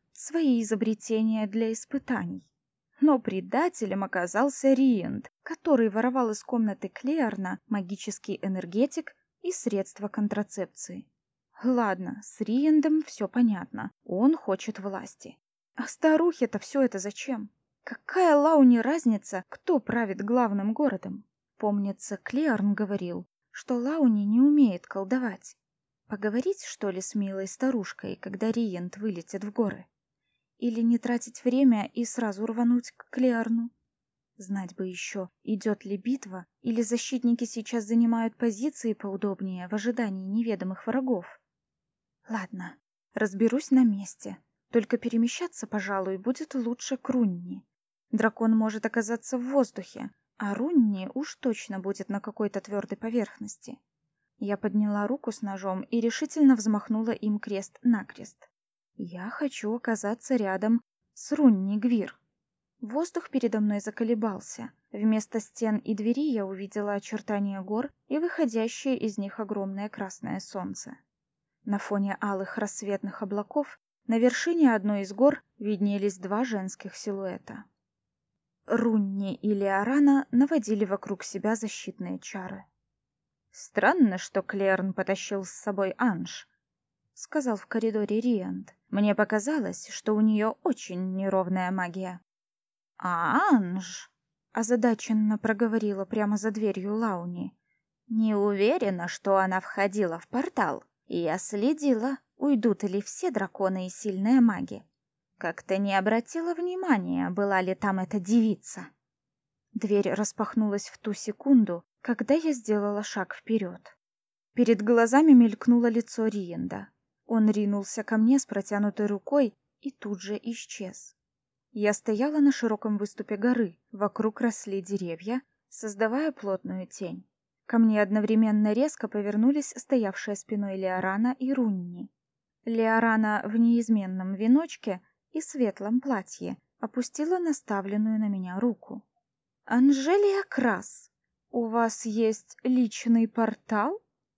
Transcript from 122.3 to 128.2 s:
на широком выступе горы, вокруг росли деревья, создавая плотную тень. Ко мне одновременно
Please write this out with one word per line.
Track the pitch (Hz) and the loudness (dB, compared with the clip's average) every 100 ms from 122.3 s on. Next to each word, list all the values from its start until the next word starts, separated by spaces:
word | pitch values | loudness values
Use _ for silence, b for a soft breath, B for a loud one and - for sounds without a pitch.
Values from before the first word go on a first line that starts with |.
| 302 | 4
на | 285 | 4
широком | - 233 214 220 208 | 4 0 -2 -2 -2
выступе | 202 - 208 208 | -4 -8 -8 -2
горы, | 240 247 202 - _ | 0 2 0 -4 _
вокруг | 196 202 - 220 214 | -4 -2 0 -2 0
росли | 233 - - 196 | -2 -2 -6 -6
деревья, | 185 196 180 165 190 254 - _ _ | -4 -4 -4 -8 -6 -6 -8 _ _
создавая | - 220 202 220 254 311 | -12 -10 -2 0 0 -2
плотную | - 202 190 185 185 180 | -4 -4 -4 -4 -8 -10
тень. | - 180 180 - _ _ _ - | -10 -10 -10 -14 _ _ _ 0
Ко | 233 | 4
мне | 220 208 | 6 4
одновременно | 202 214 | 2 2